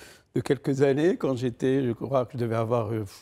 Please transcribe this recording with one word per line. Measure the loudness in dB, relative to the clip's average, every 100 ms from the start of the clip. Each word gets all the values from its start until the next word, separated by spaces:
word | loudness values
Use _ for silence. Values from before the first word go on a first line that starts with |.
| -20 -20 _ -4
de |
quelques | 0 -2 0 2
années, | 2 4 2 2
quand | 0 -2
j'étais, | -2 -2 0 2 0
je |
crois | -4 -2 -2 -2
que |
je | -2
devais | -2 -2
avoir, | 0 0 0
euh, | -4 -6 -10